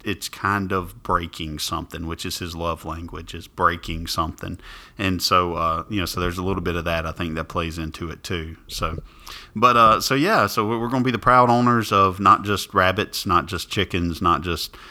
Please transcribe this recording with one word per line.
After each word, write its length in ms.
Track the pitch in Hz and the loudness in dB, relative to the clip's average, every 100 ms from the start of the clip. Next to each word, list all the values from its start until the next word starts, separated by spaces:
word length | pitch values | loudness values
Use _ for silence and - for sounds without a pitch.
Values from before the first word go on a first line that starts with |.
it's 240 | - 95 - | -8 -8 -8
kind 420 | - 98 101 95 | -6 -2 -2 -2
of 320 | 95 87 - | -4 -6 -10
breaking 560 | - 90 87 - 80 76 | -4 -2 -4 -10 -10 -8
something, 480 | - 82 73 80 82 | -6 -8 -8 -10 -8
which 180 | 82 92 | -8 -8
is 140 | - | -8
his 160 | 90 85 | -8 -6
love 280 | 85 82 - | -4 -4 -6
language, 480 | 80 85 82 85 85 | -10 -10 -14 -14 -16
is 120 | - | -12
breaking 600 | - 87 85 - 82 82 | 0 2 2 -6 -8 -6
something. 520 | - 82 85 90 90 - - - - | -4 -4 -6 -12 -12 -14 -20 -16 -6
And 240 | 98 90 | -2 -2
so, 320 | - 92 90 | 2 2 2
uh, 300 | 85 82 82 82 | 0 -2 -2 -4
you 100 | 107 | -4
know, 60 | 85 | -4
so 120 | - | -2
there's 200 | 90 87 | -4 -2
a 40 | |
little 200 | 92 92 | -4 -2
bit 120 | 87 87 | -2 -4
of 100 | 85 | -2
that, 200 | 82 80 | -2 -4
I 60 | |
think, 240 | 78 87 78 | -6 -6 -4
that 100 | 78 | -6
plays 320 | 92 82 80 | -4 -4 -4
into 320 | 80 - 85 | -8 -8 -10
it 140 | 71 | -10
too. 340 | - 90 80 85 - | -8 -8 -8 -12 -14
So, 360 | - 82 80 - - - - - - | -6 -6 -6 -12 -18 -20 -20 -12 2
but, 220 | 123 120 | 4 8
uh, 240 | 113 107 | 8 6
so 140 | - 135 | 4 2
yeah, 320 | 165 214 104 | 2 4 2
so 200 | - 107 | 2 0
we're, 120 | 117 | 0
we're 100 | 117 | -2
gonna 140 | 127 | 0
be 80 | 127 | 0
the 80 | 117 | 2
proud 300 | - 127 123 | 4 6 6
owners 420 | 120 120 120 107 | 6 4 2 4
of 280 | 101 98 92 | 4 4 4
not 240 | 98 95 | 6 6
just 300 | 98 98 - | 4 -2 0
rabbits, 520 | 101 92 92 101 - - | 2 4 4 -2 -4 0
not 200 | 87 76 | 0 0
just 220 | 87 - | -6 -6
chickens, 500 | - 92 95 85 80 | -4 -2 -2 -4 0
not 200 | 87 78 | 0 0
just 340 | 87 82 - - - | 0 -6 -6 -12 -20